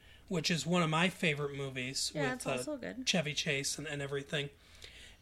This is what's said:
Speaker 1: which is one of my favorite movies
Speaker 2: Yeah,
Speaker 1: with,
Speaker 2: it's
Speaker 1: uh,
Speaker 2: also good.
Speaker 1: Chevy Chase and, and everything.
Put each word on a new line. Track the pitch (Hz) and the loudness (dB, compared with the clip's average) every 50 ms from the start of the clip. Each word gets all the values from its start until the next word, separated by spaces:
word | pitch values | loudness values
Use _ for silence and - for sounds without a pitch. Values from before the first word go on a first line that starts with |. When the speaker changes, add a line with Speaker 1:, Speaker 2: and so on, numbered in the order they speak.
| - - - - - - | -14 -20 -20 -14 -6 -2
Speaker 1:
which | 190 160 151 - | -2 0 2 2
is | 175 151 - | 2 2 2
one | 165 180 180 165 | 4 4 4 6
of | 156 | 6
my | 156 160 180 185 | 4 4 4 2
favorite | - - 190 160 147 143 147 143 139 | 2 2 2 2 2 2 0 -2 -2
movies | 139 139 135 127 131 123 131 135 - - - - | -4 -4 -4 -4 -4 -4 -2 -2 -2 -2 -2 0
Speaker 2:
Yeah, | - | 0
Speaker 1:
with, | 277 254 254 | 0 0 0
Speaker 2:
it's | 247 - | -2 -2
Speaker 1:
uh, | - | -2
Speaker 2:
also | - - - 302 302 | -2 -2 -2 -4 -6
good. | 247 226 175 - 254 254 | -6 -6 -8 -8 -2 0
Speaker 1:
Chevy | - - 175 143 151 139 | 2 2 2 2 0 -2
Chase | - - 160 139 139 139 - - | -2 0 0 0 0 0 -2 -2
and, | - 143 151 | -4 -6 -6
and | 147 143 | -4 -4
everything. | 139 139 143 139 135 - 165 143 143 143 - - - - - - - - - - - - - - | -4 -2 -2 -4 -4 -2 -2 -2 -2 -4 -8 -14 -20 -20 -20 -18 -18 -18 -18 -18 -18 -20 -20 -6